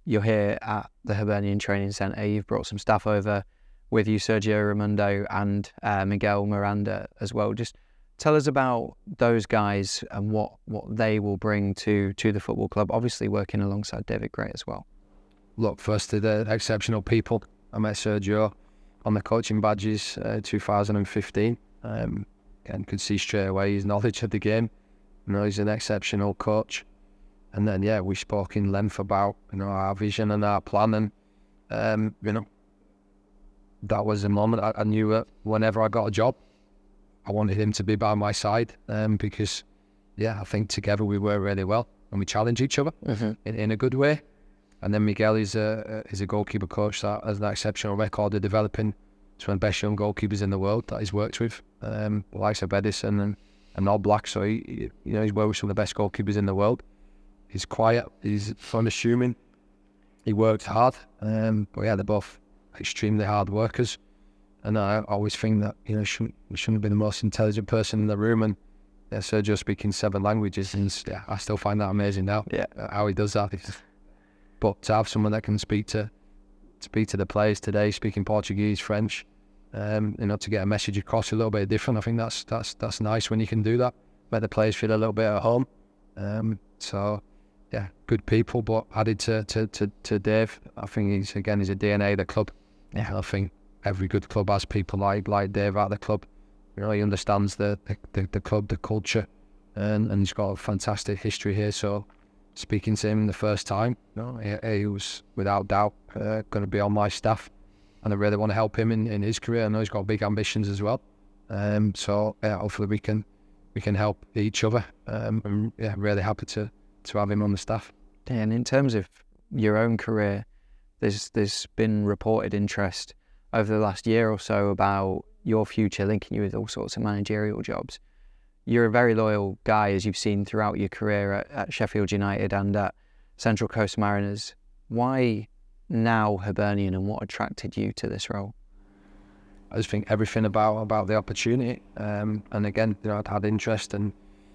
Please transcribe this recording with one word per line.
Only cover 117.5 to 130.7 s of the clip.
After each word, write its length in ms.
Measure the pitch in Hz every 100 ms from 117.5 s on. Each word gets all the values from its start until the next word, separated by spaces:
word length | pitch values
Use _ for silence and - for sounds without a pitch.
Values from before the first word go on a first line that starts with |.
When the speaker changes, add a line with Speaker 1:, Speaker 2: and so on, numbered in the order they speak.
Speaker 2:
the 60 | 101
staff. 340 | - 110 - - - _ -
Speaker 1:
Yeah, 80 | 120
and 160 | 107
in 120 | 117
terms 300 | 123 135 139
of 140 | 110 90 _ _ _ -
your 280 | 131 107 107
own 180 | 117 113
career, 480 | - 110 104 101 107 - _ - _ -
there's, 300 | 113 101 -
there's 360 | 117 101 - - -
been 280 | 110 104
reported 480 | 101 101 110 110 107
interest 640 | 104 101 - 98 - - - _ - _
over 180 | 117 104
the 80 | 107
last 260 | 104 95 117
year 240 | 113 113
or 80 | 104
so 300 | - 104 101
about 560 | 98 98 98 98 95 - -
your 200 | - 110
future, 400 | 104 - 104 -
linking 320 | 101 107 - 107
you 60 |
with 140 | 101 107
all 100 | 107
sorts 300 | - 101 -
of 80 |
managerial 580 | 110 101 101 107 104 107
jobs. 380 | 110 - - - _ _ - - _ _
You're 220 | - 117 117
a 40 |
very 240 | 120 120
loyal 420 | 110 110 104 98 95
guy, 300 | - 107 104
as 120 | 98
you've 120 | 104 -
seen 280 | 110 101
throughout 320 | 101 107 104